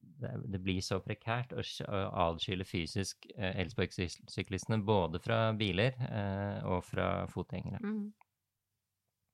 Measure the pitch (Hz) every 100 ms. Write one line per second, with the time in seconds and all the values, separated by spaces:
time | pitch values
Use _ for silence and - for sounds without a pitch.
0 | - - 120 - - 98 92 92 - 95
1 | - 107 - 120 123 - - - - 101
2 | 101 98 85 85 - 92 95 95 82 98
3 | 92 - - - 95 95 85 - 90 -
4 | 87 - - - 95 92 - 113 98 107
5 | 82 85 - 113 113 110 107 87 123 127
6 | 123 110 101 98 101 101 104 92 - 90
7 | 92 92 92 - 87 90 - 101 202 214
8 | 208 214 _ _ _ _ _ _ _ _
9 | _ _ _